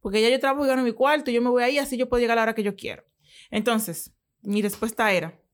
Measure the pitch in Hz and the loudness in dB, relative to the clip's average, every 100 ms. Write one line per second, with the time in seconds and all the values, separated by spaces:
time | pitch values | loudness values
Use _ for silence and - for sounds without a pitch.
0 | 202 208 226 262 277 269 277 262 247 226 | -2 2 4 2 2 0 0 2 0 2
1 | 262 302 262 233 247 247 240 285 277 240 | 2 2 0 0 2 2 2 0 -2 -4
2 | 254 240 233 233 226 226 202 202 - - | 0 0 2 2 0 0 -4 -6 -12 -12
3 | _ _ _ - - 214 226 220 220 165 | _ _ _ -20 -6 -2 0 -2 -4 -10
4 | - _ _ _ 202 202 208 - 220 - | -14 _ _ _ -4 -2 -2 -4 -6 -2
5 | 220 180 160 - _ | 0 0 -2 -12 _